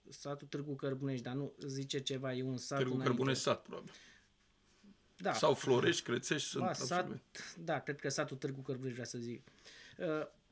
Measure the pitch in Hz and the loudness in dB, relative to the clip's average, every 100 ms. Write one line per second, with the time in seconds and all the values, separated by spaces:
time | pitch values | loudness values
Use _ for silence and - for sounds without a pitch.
0 | - - 143 143 143 147 147 135 139 131 | -18 -12 -8 -8 -6 -6 -4 -2 -2 0
1 | 139 127 120 135 139 - 143 135 139 139 | 0 -2 -2 -4 -4 -6 -6 -4 -2 0
2 | 135 135 135 127 131 123 - 139 131 131 | 0 0 0 0 0 -2 0 2 2 4
3 | 131 120 135 127 143 110 - - - - | 4 4 4 4 4 2 0 -10 -10 -16
4 | - - _ _ _ _ _ _ - - | -20 -20 _ _ _ _ _ _ -20 -20
5 | _ - 190 113 151 131 131 123 170 - | _ -6 -2 4 6 6 6 6 6 2
6 | - 123 - 156 - 139 - 143 131 175 | 2 0 2 0 0 0 0 0 0 0
7 | - 123 - - - - 165 143 - 139 | 0 -6 -12 -12 -12 -8 -2 -2 -2 -2
8 | 139 139 139 135 143 135 131 127 131 120 | -2 0 -2 -2 -4 -4 -6 -4 -4 -4
9 | 117 123 117 120 - - - - - - | -6 -6 -6 -8 -12 -20 -20 -20 -16 -4
10 | 175 156 147 - _ | -2 -2 -4 -10 _